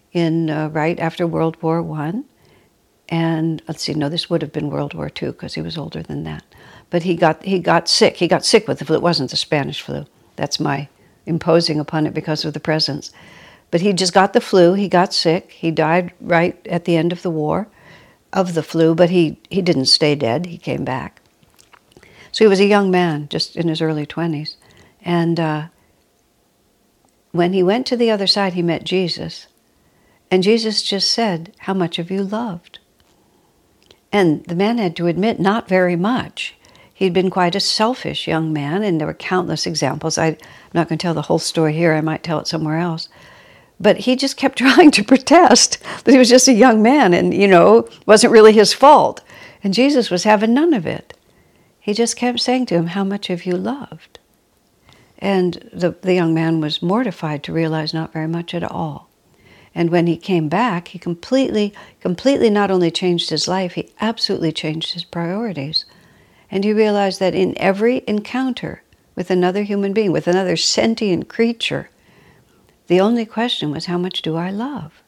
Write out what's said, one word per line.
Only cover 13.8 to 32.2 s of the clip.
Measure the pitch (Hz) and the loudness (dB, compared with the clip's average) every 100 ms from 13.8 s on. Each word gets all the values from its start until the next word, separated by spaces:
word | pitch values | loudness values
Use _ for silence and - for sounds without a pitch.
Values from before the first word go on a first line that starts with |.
he | 202 | 0
just | 175 185 | 0 2
got | 196 202 | 2 4
the | 240 | 2
flu. | - 196 175 | 2 4 6
He | 196 196 | 4 2
got | 180 185 | 2 0
sick. | - 170 175 - | 0 0 0 -4
He | - 165 | -8 -4
died | 160 156 170 175 - | -2 0 0 -2 -8
right | - 170 175 - - | -2 0 0 -4 -6
at | 175 170 | -4 0
the | 165 | 0
end | 170 | 0
of | 175 | -2
the | 180 | -6
war | 160 151 165 214 _ - - _ _ _ | -4 -2 -4 -6 _ -20 -20 _ _ _
of | - 185 | -4 -2
the | 165 | -4
flu, | - 160 165 165 | -2 2 2 4
but | 170 | 2
he, | 180 156 - - | 2 0 -2 -8
he | 196 | -4
didn't | 180 147 131 | 0 0 0
stay | - 151 147 | 2 2 0
dead. | 117 127 180 | 0 -2 -6
He | 165 | -10
came | - 139 | -8 -6
back. | 135 131 - _ _ _ _ _ _ - _ - - - - | -6 -8 -10 _ _ _ _ _ _ -20 _ -20 -20 -20 -8
So | - | 2
he | 220 | 4
was | 185 | 6
a | 202 | 4
young | 208 196 | 4 2
man, | 180 175 147 147 | 2 0 -2 -6
just | 165 - - | -6 -6 -4
in | 170 | -4
his | 160 | -2
early | 160 151 147 | -2 -4 -6
twenties. | - 170 151 156 - _ _ _ _ | -6 -4 -4 -8 -14 _ _ _ _
And, | 175 170 170 165 | -4 0 0 0
uh, | 160 151 160 _ _ _ _ _ _ _ _ _ _ _ _ _ _ _ _ | -2 -4 -8 _ _ _ _ _ _ _ _ _ _ _ _ _ _ _ _
when | 170 175 | -2 0
he | 190 | 2
went | 180 226 254 | 2 0 -2
to | 240 | 0
the | 233 | 0
other | 208 190 | 0 -2
side, | 208 196 | -4 -4
he | 180 | -2
met | 170 160 | -2 -2
Jesus. | - 185 175 - 165 - - _ _ _ _ _ _ _ - | -4 -4 -4 -6 -12 -14 -20 _ _ _ _ _ _ _ -2
And | 190 | 0
Jesus | 185 226 220 208 | 2 2 0 -4
just | - 196 - | -4 -2 -2
said, | - 226 165 165 - | 0 -2 -4 -8 -12
"How | - | -4
much | 190 170 175 | -2 -2 -4
have | 170 | -6
you | 190 | -6